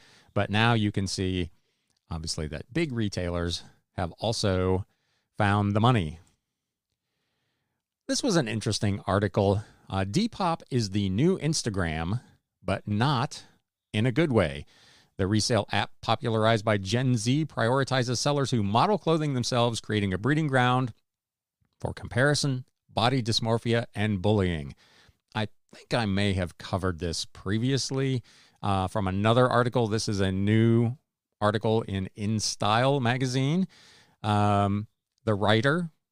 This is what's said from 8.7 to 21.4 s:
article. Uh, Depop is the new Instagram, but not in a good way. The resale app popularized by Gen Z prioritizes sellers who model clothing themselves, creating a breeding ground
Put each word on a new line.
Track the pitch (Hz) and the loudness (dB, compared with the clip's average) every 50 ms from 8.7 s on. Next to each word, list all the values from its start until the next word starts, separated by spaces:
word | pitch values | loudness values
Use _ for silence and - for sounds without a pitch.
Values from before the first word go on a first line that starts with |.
| 104 - - 101 98 101 - | -4 -2 -2 -2 -2 -2 -2
article. | - 95 101 107 98 - 110 98 101 98 107 - - - _ _ - | 0 0 2 0 0 2 2 4 4 2 2 -2 -8 -18 _ _ -6
Uh, | 95 95 98 | -4 -4 -2
Depop | 98 104 180 226 233 - - 196 170 156 - - - | 0 0 0 -2 -2 -2 -2 -2 -2 -2 -4 -6 -4
is | 135 120 110 95 | -2 -2 -2 0
the | 95 107 101 95 | -2 -2 0 0
new | 92 107 151 180 190 - | 0 2 2 2 2 0
Instagram, | - 156 160 - - 123 95 95 87 82 78 80 82 85 110 123 - - _ _ _ _ _ _ - | 0 -2 -2 -2 -2 -4 -2 -2 -2 -2 -2 -4 -4 -4 -4 -6 -8 -12 _ _ _ _ _ _ -6
but | 92 98 - - 104 | -4 -4 -4 -4 -4
not | 104 104 120 151 143 113 135 - - - - - _ _ _ _ _ _ _ _ - | -2 0 0 0 0 0 -2 -4 -8 -12 -18 -20 _ _ _ _ _ _ _ _ -2
in | 107 110 | 0 0
a | 131 110 | 0 2
good | 143 170 151 117 | 0 0 2 4
way. | 107 87 73 69 71 - - _ _ _ - - - _ _ _ | 2 2 2 0 -8 -12 -16 _ _ _ -20 -20 -20 _ _ _
The | - 98 90 | -2 0 2
resale | 107 107 - - 120 101 - - | 2 2 2 2 0 0 0 0
app | - 101 123 - - - - | -2 -2 -2 -2 -6 -8 -2
popularized | - 113 - - - - 110 107 113 117 107 101 | -2 -2 0 0 -2 0 2 4 4 2 2 2
by | 113 107 | 0 0
Gen | 101 95 95 113 123 135 127 123 | 0 0 0 0 0 2 2 0
Z | 110 104 117 135 151 160 | 0 0 0 0 0 -2
prioritizes | - - 120 113 113 127 139 131 - 131 131 117 123 123 | -4 -2 -2 0 2 2 0 0 0 0 -2 0 -2 -2
sellers | - - 147 147 143 135 - | -2 -2 0 0 0 0 0
who | 135 117 101 | 0 0 0
model | 98 107 117 156 202 214 - | 2 4 4 4 4 2 0
clothing | - 160 160 160 151 147 135 | 0 0 0 0 0 -2 -2
themselves, | 123 113 - 131 120 117 120 113 - | -2 -2 -2 0 0 0 0 0 -4
creating | - - 107 104 101 98 92 | -6 -2 -2 0 0 0 -2
a | 92 | -2
breeding | 107 127 151 156 160 147 | 0 0 0 0 0 0
ground | 135 127 123 123 127 127 131 117 - _ _ _ _ _ _ _ _ _ | 2 2 2 2 2 0 -2 -4 -6 _ _ _ _ _ _ _ _ _